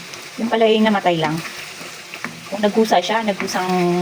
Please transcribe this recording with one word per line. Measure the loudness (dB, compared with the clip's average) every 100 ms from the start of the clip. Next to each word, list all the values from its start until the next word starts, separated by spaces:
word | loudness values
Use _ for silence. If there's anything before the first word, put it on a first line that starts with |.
| -16 -16 -14 -6
yung | -2
pala | 2
ay | 4 6
namatay | 4 4 2 2
lang. | 0 -2 -6 -12 -14 -14 -14 -14 -16 -12 -12 -12 -8
Kung | -2
nagkusa | 0 2 4 4
siya, | 2 0
nagkusang | 0 -2 -2 -2 0 2 2 2